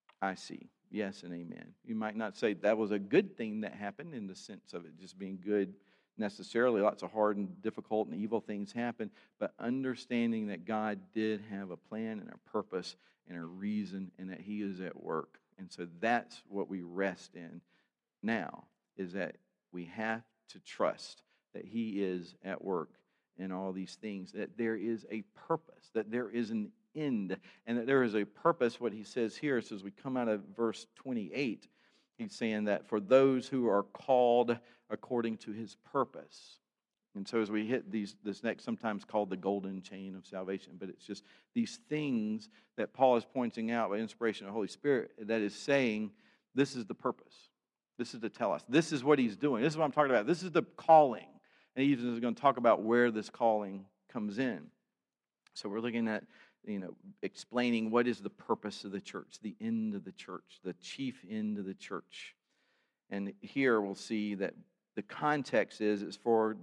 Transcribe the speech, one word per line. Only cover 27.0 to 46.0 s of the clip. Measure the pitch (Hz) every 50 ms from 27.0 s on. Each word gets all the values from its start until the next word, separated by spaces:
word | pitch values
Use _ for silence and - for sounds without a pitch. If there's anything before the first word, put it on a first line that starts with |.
| 156 143 127 107 98 90 95 95 - - - - _ -
and | 117 120
that | 113
there | 123 139 135
is | 127 117 101
a | 107 101
purpose. | 98 - - - 165 170 165 127 117 113 -
What | 120 117
he | 98 110 104
says | - - 131 117 107 101 -
here, | - 147 139 117
so | 107 - 113
as | 101 95
we | 101
come | 98 - - 135 131 131
out | 123 113
of | 107 104 98 - 98
verse | 117 117 113 104 - - - _
twenty-eight, | - - 131 127 117 104 80 85 120 147 123 101 - - _ _ _ _ _ _ _ _ _ _ -
he's | 117 101 -
saying | - 123 113 110 107 104
that | 104 101 92 - -
for | - 107
those | 101 92 127 131 135 135 131 127 120 -
who | 139 131 120 117
are | 98 101 101
called | - - - - - 135 123 123 120 120 123 120 117 120 117 - - - _ _ -
according | 107 107 - - 127 120 113 117 113 107
to | - -
His | 104 110 113 101 - - _ -
purpose. | - 139 127 117 - 80 76 - - - - - - _ _ _ _ _ _ _ _ _ _ _ _
And | 101 98 -
so | - 117
as | 110 98
we | 107 107 107 110
hit | 127 123 - 98
these, | 98 113 104 98 - - -
this | 104 95 -
next, | - 113 101 - -
sometimes | - 113 - - 113 104 101 -
called | - - 107 104 95
the | 95 92
golden | 90 98 101 101 98 95 98 95 90
chain | - 101 95 95 95 92
of | 95 -
salvation, | - - 95 95 92 98 95 - - 80 90
but | 98 95
it's | - - -
just | - 101 - - _ - - _ _ _
these | 120 117 107 - - - _
things | 151 151 151 143 131 113 107 107 107 110 107 - _ - _ _ _ -
that | 110 - -
Paul | - 135 131 123 117
is | 110
pointing | - - 135 123 117 - 120 113 113
out | 117 117 113 95
by | 98 104
inspiration | 113 107 - - 117 113 101 - - 98
of |
the | 101
Holy | 113 101 92
Spirit | - - - 147 139 123 - - - - 107 104
that | 113 113
is | 107 104 98
saying, | - - - 139 139 131 120 107 107